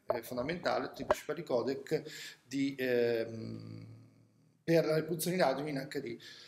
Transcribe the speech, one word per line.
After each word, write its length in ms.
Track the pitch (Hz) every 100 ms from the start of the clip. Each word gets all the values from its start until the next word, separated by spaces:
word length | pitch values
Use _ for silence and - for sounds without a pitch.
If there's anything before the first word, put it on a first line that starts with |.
| -
è 160 | 117
fondamentale, 640 | - 123 135 175 139 117 135
tutti 140 | -
i 40 | 123
principali 380 | - - 151
codec 960 | 156 - 120 135 - 151 147 - - -
di, 340 | - 135 139 135
ehm, 1080 | 127 120 120 117 113 113 113 110 110 110 - - - - _ _ _ _
per 220 | - 165 151
la 100 | 156
riproduzione 400 | 156 170 175 180
in 60 |
audio 260 | 147 135 151
in 180 | 135 -
H 100 | 147
D. 180 | 120 117 - -